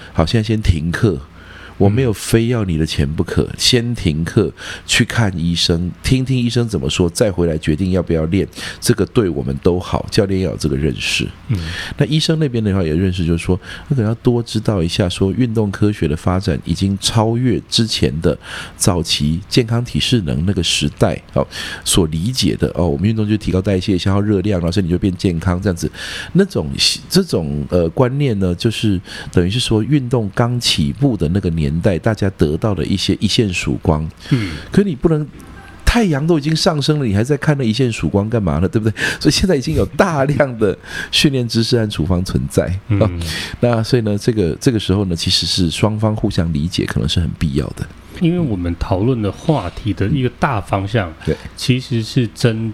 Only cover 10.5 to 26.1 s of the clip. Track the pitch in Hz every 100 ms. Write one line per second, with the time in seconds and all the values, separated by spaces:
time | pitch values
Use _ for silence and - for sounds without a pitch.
10.5 | 52 76 67 73 53 - - - - -
11.5 | 92 82 90 - - 143 156 151 160 151
12.5 | 120 107 95 82 78 95 90 82 85 -
13.5 | 90 - - - 139 107 117 - 120 117
14.5 | 110 110 101 85 - 92 - 98 98 127
15.5 | 113 104 95 104 104 80 76 - 90 95
16.5 | 78 - 82 98 98 - 113 110 117 127
17.5 | 90 - - 113 - 67 71 82 - -
18.5 | - - - - 87 82 - 73 82 98
19.5 | - 113 117 120 71 - 123 82 64 87
20.5 | 98 85 - 73 - 107 - - - 69
21.5 | - - - - - 82 80 95 131 87
22.5 | 53 - - 87 71 95 110 104 107 -
23.5 | 87 98 95 92 92 98 98 101 101 95
24.5 | 95 85 87 87 87 104 90 101 82 87
25.5 | 90 101 85 76 - -